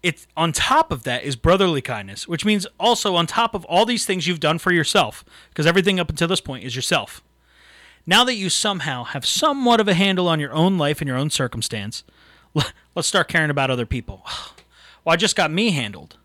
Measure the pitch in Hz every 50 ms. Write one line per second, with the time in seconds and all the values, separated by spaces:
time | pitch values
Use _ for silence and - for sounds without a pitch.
0 | - 180 156 - - _ _ - 160 170 156 - - - - 208 220 - 165 127
1 | - 135 120 123 - 143 135 117 - 160 175 190 196 180 165 139 - - 123 107
2 | 101 95 98 - - - 170 160 - 208 214 208 180 - _ _ 180 226 240 -
3 | - 208 185 170 170 160 - - 233 226 - 196 165 - 165 180 226 226 247 233
4 | - - 190 185 156 175 180 160 139 151 160 165 - 185 175 170 - - - 208
5 | 151 107 - - - _ - - - _ _ - 151 156 170 196 180 202 196 185
6 | 175 - 165 143 170 165 185 - - - 135 123 92 131 117 131 123 - 175 151
7 | 101 - - - _ _ _ _ _ _ _ _ _ - - - - - - _
8 | _ - 180 214 247 247 254 214 190 180 151 - - 214 202 180 139 151 135 123
9 | 120 - - 139 120 - - - 302 294 285 277 262 240 240 226 214 196 190 165
10 | 196 196 190 180 180 175 165 156 147 139 - 156 165 190 196 180 147 143 151 -
11 | 156 139 127 127 139 156 - - 135 120 - 120 113 - - 110 98 107 123 -
12 | - _ _ _ _ _ - _ _ _ _ 156 143 - - _ _ _ _ 175
13 | 170 - - 190 165 - - 175 156 151 143 139 135 135 131 123 120 110 - 123
14 | 113 - 101 90 _ - - - - - - - _ _ _ _ - - - _
15 | _ 165 165 170 196 214 - - 180 151 156 180 220 233 180 139 123 101 98 85
16 | 73 - - _ _